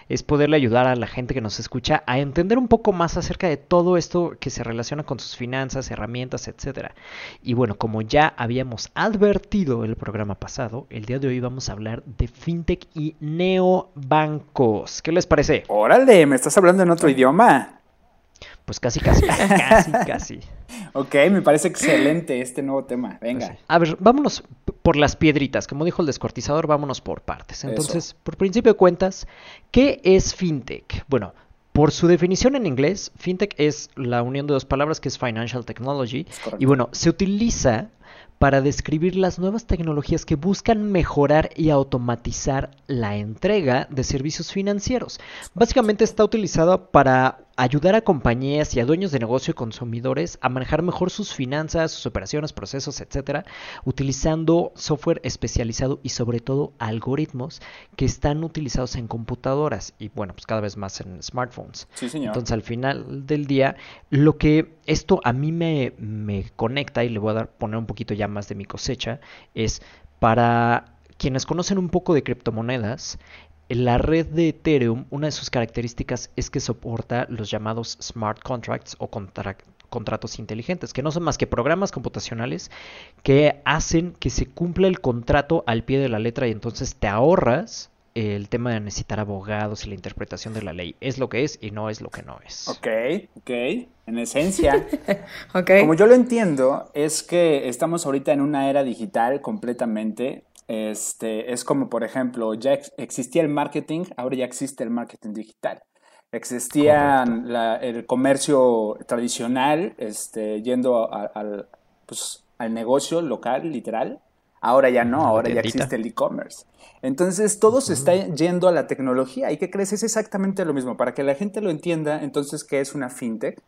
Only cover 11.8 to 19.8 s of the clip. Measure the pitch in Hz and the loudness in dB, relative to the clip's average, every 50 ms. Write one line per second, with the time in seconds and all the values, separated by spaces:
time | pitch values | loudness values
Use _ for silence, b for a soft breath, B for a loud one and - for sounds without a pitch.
11.8 | 107 110 117 - - 139 113 - - 117 - - - 165 170 170 160 - 180 - | -6 -8 -8 -8 -10 -12 -6 -4 -4 -4 -6 -8 -6 -6 -4 -2 -2 -2 -4 -4
12.8 | - - _ 160 151 156 - - 156 151 156 170 185 185 185 185 185 185 185 185 | -6 -12 _ -6 -6 -6 -6 -8 -8 -6 -2 0 0 2 2 4 4 4 4 2
13.8 | - - _ 147 139 131 151 156 156 151 151 143 - - _ - 127 113 107 92 | 0 -6 _ -14 -2 2 2 2 2 2 -2 -6 -8 -8 _ 2 2 2 2 0
14.8 | - - - - - 160 170 180 175 - 165 147 135 156 143 95 - - 98 104 | -4 -8 -12 -8 -4 0 2 2 4 4 4 4 4 2 2 0 0 0 2 2
15.8 | 107 123 180 247 269 262 214 175 151 143 139 127 - 151 - 208 180 175 180 190 | 6 8 8 8 10 10 10 10 10 8 4 2 2 4 4 8 8 8 8 8
16.8 | 180 170 170 165 180 147 135 131 127 127 151 196 240 220 147 123 98 - - _ | 6 4 4 4 4 4 6 6 6 6 8 8 8 8 8 6 4 -2 -12 _
17.8 | _ _ _ _ _ _ _ _ _ _ _ B B B B B _ - 104 - | _ _ _ _ _ _ _ _ _ _ _ B B B B B _ -12 -8 -4
18.8 | - 120 - - - - - - - - 156 - - 196 202 175 123 135 220 208 | -4 -4 -2 0 2 4 6 6 6 4 2 2 4 6 6 4 8 8 8 8